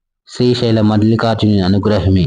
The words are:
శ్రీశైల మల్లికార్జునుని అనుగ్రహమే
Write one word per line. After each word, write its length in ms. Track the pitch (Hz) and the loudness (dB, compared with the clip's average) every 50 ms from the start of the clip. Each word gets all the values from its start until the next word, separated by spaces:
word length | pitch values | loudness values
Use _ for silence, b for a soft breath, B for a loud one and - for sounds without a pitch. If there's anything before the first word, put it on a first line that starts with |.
| _ _ _ _ _ _ - | _ _ _ _ _ _ -6
శ్రీశైల 460 | - 127 123 120 120 123 117 110 110 | -2 0 0 0 0 0 0 0 0
మల్లికార్జునుని 800 | 107 107 107 104 107 110 113 110 - 113 110 110 110 104 104 101 | 2 0 0 2 2 0 0 0 0 -2 -2 0 0 0 0 0
అనుగ్రహమే 640 | 92 90 98 101 92 104 107 98 80 95 95 95 85 | 0 0 0 0 0 0 -2 0 0 0 0 0 0